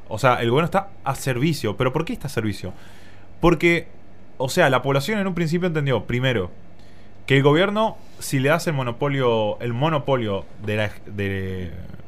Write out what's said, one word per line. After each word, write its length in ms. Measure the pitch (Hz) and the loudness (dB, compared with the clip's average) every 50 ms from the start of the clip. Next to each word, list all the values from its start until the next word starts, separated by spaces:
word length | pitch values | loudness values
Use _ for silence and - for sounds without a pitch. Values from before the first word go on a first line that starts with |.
| - - | -10 -8
o 100 | - 104 | -6 2
sea, 180 | - 127 120 | 4 4 4
el 120 | - 120 113 | 4 4 2
gobierno 160 | 120 147 175 | 4 4 2
está 220 | 165 180 196 196 - - - - | 2 0 0 -2 -2 -12 -6 -4
a 100 | 135 131 | -4 -4
servicio. 600 | - - 135 123 120 139 170 147 - - 107 98 | -2 -2 -2 0 2 2 0 0 0 -2 -2 0
¿Pero 160 | - 127 127 127 | 2 0 2 2
por 120 | 156 160 | 0 -2
qué 60 | - 240 | -2 -4
está 140 | - - 135 | -6 -6 -6
a 20 | |
servicio? 420 | - 117 107 107 95 - - 92 - - - - - - - - - - - - - - | -4 -2 -2 -2 -4 -4 -8 -10 -10 -10 -14 -14 -14 -14 -14 -14 -14 -14 -14 -14 -6 4
Porque, 480 | - 175 175 - 170 170 170 160 - - - - - - - - - - - - | 4 4 6 6 4 4 4 2 0 -6 -12 -14 -14 -14 -14 -14 -14 -14 -8 -6
o 100 | 127 127 | -4 -2
sea, 220 | - 180 165 139 | 4 4 6 6
la 100 | 131 127 | 6 4
población 380 | 135 139 139 139 139 214 220 208 | 2 4 2 2 2 0 -2 0
en 80 | 190 | 0
un 80 | 190 170 | -2 0
principio 320 | 175 170 147 170 175 180 | -2 0 0 0 0 0
entendió, 380 | 180 156 156 143 139 123 110 - | 0 0 0 0 2 0 0 0
primero, 460 | - 120 123 131 131 120 104 90 85 - - - - - - - - - - - - - - - | 0 -2 0 2 2 2 2 0 -2 -6 -12 -14 -14 -14 -14 -14 -14 -14 -14 -14 -14 -14 -12 0
que 100 | - 131 | 2 4
el 60 | 139 135 | 6 6
gobierno, 560 | 143 147 160 190 202 202 214 220 208 - - - - - - | 6 6 6 4 2 2 2 0 0 0 -6 -12 -14 -12 -10
si 200 | - - 139 131 | -6 -2 0 2
le 80 | 127 139 | 4 4
das 180 | 160 165 - | 4 4 2
el 60 | 175 151 | 0 -2
monopolio, 880 | 135 127 120 113 - 143 143 139 139 127 120 113 110 107 104 - - | 0 -2 -2 -2 -2 0 0 0 2 2 4 4 4 2 0 -2 -2
el 120 | - 120 117 | -4 -4 -2
monopolio 680 | 120 143 165 160 143 127 147 135 127 113 104 98 92 80 - - - 107 | 0 0 2 2 0 2 2 2 2 2 0 -2 -2 -4 -6 -12 -8 -4
de 120 | 107 107 | -2 0
la, 140 | 107 107 101 - - - | 0 0 -2 -2 -8 -12
de, 640 | - 101 101 101 98 98 95 95 95 95 92 92 85 - 92 - - - - - | -10 -6 -4 -2 -2 -2 -2 -4 -4 -4 -6 -6 -8 -8 -10 -10 -10 -12 -12 -12